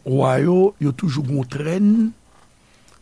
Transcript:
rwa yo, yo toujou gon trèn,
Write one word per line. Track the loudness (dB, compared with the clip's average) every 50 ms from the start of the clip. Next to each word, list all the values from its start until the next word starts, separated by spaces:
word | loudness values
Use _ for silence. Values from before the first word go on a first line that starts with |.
| -4
rwa | -2 -2 0 0 2 0 0 0
yo, | 2 2 2 2 2 0 -2
yo | -2 -4 -2
toujou | -2 -4 -4 -4 -4 -4
gon | -4 -4 -4 -6 -6
trèn, | -8 -8 -6 -4 -2 2 2 2 4 2 2 0 -4 -8 _ _ _ -20 -20 _ _ _ _ _ _ _ _ _ -20 -20